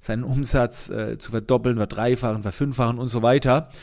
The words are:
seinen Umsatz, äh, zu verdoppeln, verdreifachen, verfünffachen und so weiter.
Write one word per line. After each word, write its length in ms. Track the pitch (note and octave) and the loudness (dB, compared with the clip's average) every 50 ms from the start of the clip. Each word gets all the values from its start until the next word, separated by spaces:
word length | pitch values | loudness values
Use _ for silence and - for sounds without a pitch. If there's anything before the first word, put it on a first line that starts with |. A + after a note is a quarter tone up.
seinen 240 | - - A2 A#2 B2 | -8 -6 -6 -4 -2
Umsatz, 680 | C3 C3 C#3 C#3 - C#3 C3 A#2+ A#2+ - - - - | -2 -2 -2 0 2 2 2 2 0 -2 -6 -6 -6
äh, 280 | - A2 G#2+ A2 A2+ - | -6 -6 -6 -6 -8 -8
zu 120 | - - | -8 -6
verdoppeln, 460 | A#2 A2 G#2+ - B2+ A#2 A2+ B2 A#2+ | -6 -4 0 2 2 2 4 2 0
verdreifachen, 680 | A2+ G#2 - - G#2 A2+ B2 B2+ - B2+ A2+ A2 G#2+ | 0 -2 -2 -2 0 0 2 2 2 0 -2 -2 -2
verfünffachen 560 | G#2 G2+ - - C#3+ C#3+ B2 C3 B2 A#2 B2 A#2+ | -4 -6 -4 -2 -2 -2 0 0 0 0 0 -2
und 80 | B2+ | -4
so 160 | A#2+ A2+ A#2+ | -4 0 2
weiter. 460 | A2+ A#2+ C3 C#3+ C#3+ C3 B2+ D3+ D#3+ - - - | 4 4 4 4 4 4 2 2 0 -4 -12 -20